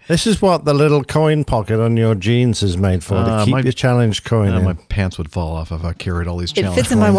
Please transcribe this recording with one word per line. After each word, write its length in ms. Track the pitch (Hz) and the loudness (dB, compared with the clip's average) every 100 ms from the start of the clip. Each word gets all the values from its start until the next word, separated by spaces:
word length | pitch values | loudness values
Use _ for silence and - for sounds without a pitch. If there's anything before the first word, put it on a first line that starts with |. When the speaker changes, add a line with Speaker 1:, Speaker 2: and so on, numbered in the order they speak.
| - | -2
Speaker 1:
This 180 | 165 | 0
is 160 | 226 196 | 0 2
what 240 | 196 165 | 2 2
the 80 | 147 | 2
little 300 | 143 151 147 | 2 4 2
coin 400 | 131 156 156 156 | 0 0 2 2
pocket 360 | 139 117 101 110 | 0 -2 0 0
on 160 | 117 | 0
your 200 | 113 113 | 2 2
jeans 480 | 107 95 120 123 104 | 0 0 2 2 0
is 120 | 101 | 0
made 280 | 87 98 92 | 0 0 0
for, 100 | - | -2
to 60 | 95 | -2
Speaker 2:
Uh, 260 | 95 110 | 0 0
Speaker 1:
keep 60 | 104 | 0
Speaker 2:
my, 80 | 131 | 2
Speaker 1:
your 120 | 127 | 0
challenge 520 | - 131 123 113 95 | 0 0 2 0 -2
coin 280 | - 113 101 | -2 0 2
Speaker 2:
uh, 60 | 92 | 2
Speaker 1:
in. 80 | |
Speaker 2:
my 80 | 92 | 0
pants 460 | 87 - 104 95 - | -2 -6 -4 -4 -6
would 120 | 78 | -8
fall 240 | 92 80 | -6 -6
off 160 | 80 80 | -6 -6
if 140 | 82 | -6
I 80 | 85 | -6
carried 340 | 82 98 85 87 | -6 -6 -4 -4
all 100 | 87 | -6
these 140 | 87 | -4
Speaker 3:
It 40 | - | -4
Speaker 2:
challenge 140 | 95 | -2
Speaker 3:
fits 160 | 87 - | -2 0
in 60 | 220 | 2
my 120 | |
Speaker 2:
coins. 60 | 208 | 4